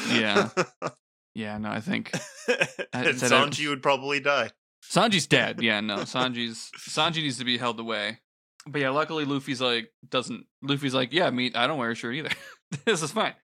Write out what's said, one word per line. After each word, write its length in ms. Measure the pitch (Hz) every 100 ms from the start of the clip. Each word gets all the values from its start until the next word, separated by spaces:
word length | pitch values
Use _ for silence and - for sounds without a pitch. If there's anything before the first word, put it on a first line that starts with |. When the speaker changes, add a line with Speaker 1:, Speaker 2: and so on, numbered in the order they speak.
| -
Speaker 1:
Yeah. 380 | 117 107 139 113
Speaker 2:
<laughs> 360 | - 165 - - - _ _ _
Speaker 1:
Yeah, 240 | - 107 107
no, 120 | 107
I 100 | 107
think 300 | 147 117 113 - -
Speaker 2:
<laughs> 160 | - -
Speaker 1:
I 100 | 240 - - -
Speaker 2:
And 240 | 123 143 127
Speaker 1:
said 120 | 127
I 140 | 131 143
Speaker 2:
Sanji 220 | 139 147
would 160 | 139
probably 340 | 143 135 135 143
die. 320 | 139 143 110 - _ _
Speaker 1:
Sanji's 440 | - - 226 190 -
dead. 340 | 135 110 113
Yeah, 160 | 113 104
no, 180 | 107 101
Sanji's, 720 | - 131 127 120 117 113 - -
Sanji 460 | - - 160 160
needs 160 | 151 120
to 60 |
be 120 | 123 120
held 220 | 123 113
away. 400 | 113 110 104 120 _ _ _ _ -
But 140 | 143
yeah, 100 | 135
luckily 340 | 139 156 160
Luffy's 360 | 143 139 139 123
like, 320 | 127 117 110 _ -
doesn't, 380 | 131 117 113 - -
Luffy's 320 | 139 139 139
like, 200 | 131 127
"Yeah, 180 | 147 170
me, 220 | 123 123
I 140 | 117 123
don't 100 | 156
wear 140 | 117
a 20 |
shirt 220 | 117 120 131
either. 140 | 135 - - -
<laughs> 260 | - 151
This 160 | - 240
is 100 | 156
fine." 220 | 220 170 -